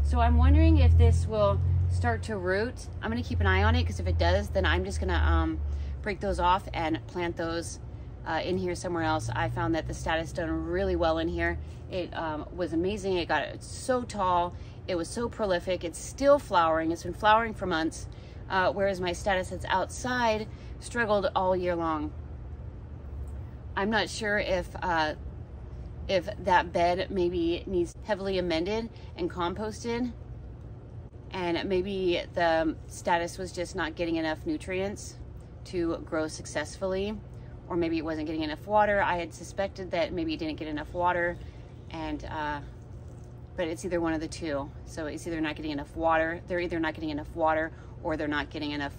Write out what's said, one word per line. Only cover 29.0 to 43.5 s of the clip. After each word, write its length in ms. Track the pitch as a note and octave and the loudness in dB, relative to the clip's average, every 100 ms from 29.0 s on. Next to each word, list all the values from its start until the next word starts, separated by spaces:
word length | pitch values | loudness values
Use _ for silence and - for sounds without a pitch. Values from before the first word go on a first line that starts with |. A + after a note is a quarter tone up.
| - - | -14 -6
and 140 | F3 | -4
composted, 840 | F3 E3+ F#3 G#3+ G#3+ A#3 A#3 B3+ - - - - - - - - - - - - | -2 -2 -2 -6 -6 -4 -2 -4 -6 -12 -12 -12 -14 -14 -14 -14 -14 -14 -16 -10
and 380 | F#3 F3 E3 - | -4 -2 -2 0
maybe 520 | F#3 F#3 G3 F#3 F3 - | 0 0 0 2 0 -2
the 420 | - E3+ D#3+ D#3+ - - | 2 4 4 2 -2 -10
statice 500 | - - F3 E3+ - | -8 0 0 0 -6
was 140 | F#3 | -8
just 240 | - F3 F#3+ | -6 -6 -2
not 200 | D#3+ D#3+ | -4 -2
getting 220 | E3+ E3 | -2 0
enough 280 | D#3+ D#3 - | 0 -2 -4
nutrients 680 | D3+ - F#3 G3 G3+ - - - - - - - | -4 -4 -4 -4 -6 -10 -12 -14 -14 -16 -16 -8
to 320 | F#3 E3+ E3 | -2 0 -2
grow 280 | - D#3+ D#3 | -4 -2 -2
successfully, 880 | - - D#3 D3+ - F#3+ F#3+ G3+ G#3+ - - - - - | -6 -6 -6 -6 -4 -2 -2 -2 -6 -10 -14 -14 -14 -6
or 80 | E3+ | -2
maybe 200 | E3 E3 | 0 0
it 60 | |
wasn't 220 | D#3 D#3 D#3 | -2 -4 -4
getting 160 | D#3+ | -4
enough 260 | D#3 D#3 G3 | -4 -6 2
water. 340 | G#3 G#3 G3+ | 4 6 4
I 160 | - F3 | 2 0
had 160 | E3 | -4
suspected 580 | - F3 - G3 - F#3 | -8 -12 -4 -4 -4 -4
that 200 | F3 D#3 | 0 0
maybe 220 | E3+ D#3+ | 0 -2
it 40 | D#3 | -2
didn't 180 | D#3+ D3 | -4 -4
get 100 | D#3 | -6
enough 260 | D3+ D#3 | -6 -6
water, 440 | F3+ F3 F3 E3+ E4+ - - - - - | 0 0 2 0 -2 -10 -14 -16 -16 -12
and, 340 | E4 D#4 D4 - | -8 -6 -6 -8
uh, 340 | D#4 D4+ D4 C#4+ - - - - - - - - | -6 -4 -6 -8 -14 -16 -14 -14 -16 -16 -16 -14